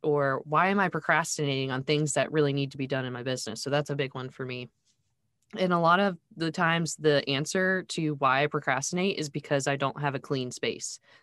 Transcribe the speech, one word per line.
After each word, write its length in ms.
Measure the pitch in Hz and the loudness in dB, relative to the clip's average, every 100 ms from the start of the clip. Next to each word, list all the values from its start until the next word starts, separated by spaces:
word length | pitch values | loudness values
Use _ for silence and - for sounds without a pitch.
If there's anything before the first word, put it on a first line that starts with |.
Or, 400 | 156 147 139 135 | 0 2 2 -2
"Why 240 | 151 151 180 | 0 2 4
am 120 | 202 | 2
I 80 | 185 | 0
procrastinating 800 | 156 - 156 170 - 143 135 135 | 0 2 2 2 -2 -2 0 -2
on 140 | 127 | -4
things 280 | 135 151 151 | 0 0 2
that 160 | 143 131 | 0 0
really 200 | 156 143 | 2 2
need 200 | 139 139 | 2 -2
to 60 | 139 | -4
be 80 | 135 | -4
done 180 | 135 127 | -4 -4
in 60 | |
my 100 | 123 | -6
business?" 400 | 123 127 - 110 | -6 -6 -6 -8
So 80 | 139 | -2
that's 200 | 143 143 | -2 -2
a 60 | 139 | -4
big 180 | 135 | -4
one 160 | 131 127 | -6 -10
for 140 | - | -8
me. 260 | 127 127 123 _ _ _ _ _ _ _ _ - | -8 -8 -12 _ _ _ _ _ _ _ _ -2
And 140 | 185 | 2
a 60 | 175 | 4
lot 200 | 165 180 | 6 6
of 180 | 202 175 _ - | 4 0 _ -4
the 160 | 160 | -4
times 440 | 156 170 165 160 - | 0 2 2 0 0
the 320 | 151 143 - | 4 4 2
answer 560 | 139 156 190 185 185 - | -2 0 0 2 0 -2
to 240 | - 156 147 | -4 -2 0
why 280 | 135 135 | 2 4
I 40 | 151 | 2
procrastinate 680 | 151 143 131 143 180 196 - | 0 0 -2 -2 -2 -2 -2
is 120 | 151 | -6
because 360 | 147 - 143 139 | -8 -2 0 0
I 80 | 139 | 0
don't 240 | 135 131 | -2 -2
have 140 | 143 131 | -4 -4
a 40 | |
clean 300 | - 139 127 | -4 -4 -4
space. 480 | - 120 - - - _ - | -4 -4 -4 -10 -12 _ -20